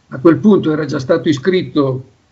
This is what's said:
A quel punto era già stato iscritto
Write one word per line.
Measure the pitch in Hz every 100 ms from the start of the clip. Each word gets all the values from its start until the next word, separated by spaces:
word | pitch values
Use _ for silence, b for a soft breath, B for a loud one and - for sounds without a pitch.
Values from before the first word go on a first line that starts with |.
| b
A | 131
quel | 175 151
punto | 214 185 156
era | 151 151
già | 147
stato | 131 165 165
iscritto | 143 190 180 135 151 139 131 - _ _